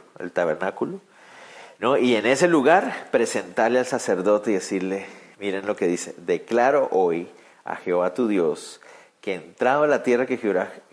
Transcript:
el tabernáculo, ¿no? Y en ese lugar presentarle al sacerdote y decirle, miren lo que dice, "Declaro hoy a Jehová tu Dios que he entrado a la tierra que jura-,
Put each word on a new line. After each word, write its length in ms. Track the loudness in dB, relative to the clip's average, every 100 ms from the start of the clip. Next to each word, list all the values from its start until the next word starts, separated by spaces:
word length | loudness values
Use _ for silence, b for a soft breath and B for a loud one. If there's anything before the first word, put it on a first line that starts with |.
| -12 -14
el 120 | -8
tabernáculo, 680 | -2 -2 -2 -4 -4 -6 -8 -16 B B B B B B -4
¿no? 180 | 0 2
Y 180 | 2 2
en 100 | 2
ese 220 | 4 4
lugar 600 | 4 4 4 2 -6 -2
presentarle 680 | 0 0 -2 -4 0 2 2
al 60 | 0
sacerdote 680 | -2 -2 2 4 4 2
y 40 | -2
decirle, 500 | -2 -4 -4 -6 -8 B B -8
miren 260 | -6 -4 -4
lo 100 | -2
que 120 | 0
dice, 260 | 0 -6 -8
"Declaro 720 | -4 -4 0 2 4 2 2
hoy 380 | 2 2 0 -6 B B B
a 120 | -12 -8
Jehová 360 | -2 0 0
tu 140 | 0 0
Dios 540 | 0 0 -2 -10 -20 B B B _
que 100 | -8
he 40 | -8
entrado 480 | -10 -2 0 2
a 40 | 2
la 160 | 2
tierra 240 | 2 2 0
que 100 | -2
jura-, 340 | 0 -2 -2 -8 -20